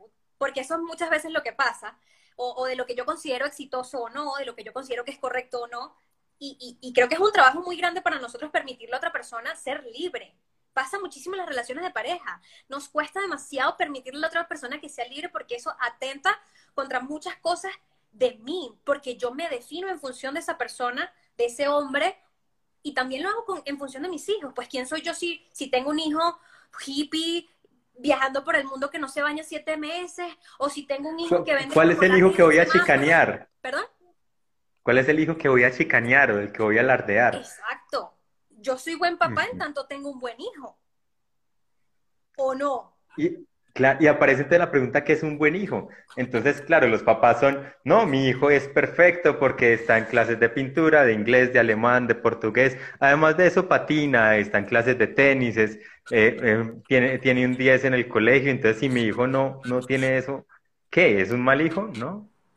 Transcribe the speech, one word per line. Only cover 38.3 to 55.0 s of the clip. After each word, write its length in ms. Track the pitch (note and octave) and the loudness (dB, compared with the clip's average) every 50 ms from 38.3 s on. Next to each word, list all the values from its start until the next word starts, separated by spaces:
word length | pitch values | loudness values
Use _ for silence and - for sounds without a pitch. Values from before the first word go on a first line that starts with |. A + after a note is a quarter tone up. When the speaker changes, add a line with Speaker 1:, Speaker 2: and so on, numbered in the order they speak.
| _ _ _ _ | _ _ _ _
Speaker 1:
Yo 280 | _ G#3+ G#3 C4 B3+ | _ _ -6 -6 -6
soy 180 | B3+ - E4 E4 | -6 -6 -8 -6
buen 220 | D4+ F4+ F4 E4+ | -2 -2 -2 0
papá 280 | E4+ E4+ B3+ G#3+ D4+ F4+ | 0 -2 -2 0 -2 -4
en 60 | A#4 | -4
Speaker 2:
Ujú. 80 | B4 - | -4 -8
Speaker 1:
tanto 280 | F4 D4 D4 C#4 C4 | -8 -8 -8 -10 -12
tengo 220 | - C#4 C#4 C#4 C#4+ | -12 -12 -12 -12 -14
un 100 | C4+ B3 | -12 -12
buen 200 | B3 A#3 A3+ - | -12 -12 -12 -12
hijo. 380 | F4 B4 - C#4+ B3+ G3 - _ _ _ _ _ _ _ _ _ _ _ _ _ _ _ _ _ _ _ _ _ _ _ _ _ _ _ _ _ _ _ _ | -14 -16 -16 -16 -18 -20 -20 _ _ _ _ _ _ _ _ _ _ _ _ _ _ _ _ _ _ _ _ _ _ _ _ _ _ _ _ _ _ _ _
¿O 180 | C#4 C4+ C4 C4 | -4 -2 -2 -2
no? 440 | C4 C#4+ C#4+ C4 A3+ - _ _ _ _ _ _ | -2 -4 -4 -4 -6 -10 _ _ _ _ _ _
Speaker 2:
Y, 300 | - D3+ F#3 - - - _ _ _ _ _ - | -4 -4 -4 -4 -6 -16 _ _ _ _ _ -2
cla-, 240 | - B2+ C3+ C3+ E3+ | 2 4 4 4 6
y 80 | D#3 | 4
aparece 340 | D3 C#3+ - D3+ C3+ C3+ C#3 | 4 6 6 4 4 4 2
entonces 180 | C#3 C3+ F3 F3 | 2 2 2 2
la 120 | E3+ - | 4 2
pregunta, 320 | D3 C3+ B2+ A#2 - B2+ - | 0 0 0 0 0 0 2
¿qué 100 | - D#3 | 2 0
es 100 | D#3 D#3+ | 0 0
un 140 | D#3 D3+ | -4 -2
buen 180 | C#3+ D3+ D3+ D#3+ | 0 0 0 0
hijo? 340 | G3+ G3 - B2 F#2+ - - - - _ _ - | 0 -4 -6 -6 -6 -8 -10 -16 -20 _ _ -8
Entonces, 440 | B2+ B2 - - A2 A#2 C#3+ C#3+ - | -8 -6 -2 -2 0 2 0 0 0
claro, 260 | - - E3 D3+ C3 | 0 2 4 6 6
los 160 | A#2 A2+ - - | 4 2 2 4
papás 360 | A#2+ A2+ - B2 A#2+ A2+ - | 2 4 6 6 4 6 6
son, 240 | C#3+ C#3 C#3 C3+ C#3 - - _ - | 4 2 2 0 -6 -12 -16 _ 0
No, 200 | C3 F3+ A3+ - | 4 4 4 4
mi 220 | D3+ C3+ C3+ C3+ | 4 2 0 2
hijo 220 | B2+ A#2 C3 C#3+ C#3+ | 0 0 2 2 4
es 180 | C#3+ C3+ C#3 | 4 2 2
perfecto 720 | - - D3+ C#3 C3 - - F3 F3 E3+ F3 - D3+ C#3 - | 0 0 0 0 2 4 6 6 6 6 4 2 2 2 4
porque 340 | C#3 B2 - - B2+ A#2 A2+ | 2 0 2 4 4 4 4
está 240 | A2 - - A2+ | 4 4 2 2
en 80 | A2 A2 | 2 2
clases 340 | - B2 A#2 A2 A#2 A#2 G#2+ | 2 2 2 2 2 0 -4
de 100 | A2+ A2+ | -6 -8
pintura, 560 | - C#3+ C3+ B2+ C3+ E3 D#3+ D#3 D3+ D3 C3+ | -8 -6 -6 -4 -2 0 2 4 6 6 6
de 80 | A#2 A2 | 4 4
inglés, 400 | G#2+ G#2 A#2 B2+ B2+ B2+ B2 B2 | 2 2 2 4 4 4 4 4
de 60 | B2 | 4
alemán, 480 | A2+ A2+ G#2+ A2 A#2 A#2+ B2 B2+ B2 | 4 4 2 2 2 2 2 2 2
de 80 | A#2 A2+ | 0 0
portugués. 600 | - - A2+ A2 - - A2 G#2 B2 C3 C3 C3 - - - - - | 0 0 -2 0 0 -2 0 2 2 2 2 0 -4 -12 -14 -4 2
Además 380 | C#3 C#3 C#3+ D#3 D#3 D#3 D#3 | 4 4 4 6 4 4 4
de 100 | F3+ F3+ | 4 4
eso, 200 | E3 F3 F#3+ F3+ - | 4 4 2 2 2
patina, 640 | C#3+ C3 - - D#3 D3+ D3 C#3+ C3 A2+ A2 A2 G#2+ | 2 0 2 0 0 0 0 2 4 4 6 6 4
está 220 | G#2 G2+ G#2 - G2+ | 4 2 0 -2 -2
en 60 | G2 | 0
clases 320 | - A#2+ A#2 A#2 B2+ B2+ | 0 0 2 2 2 2
de 100 | A#2+ | 2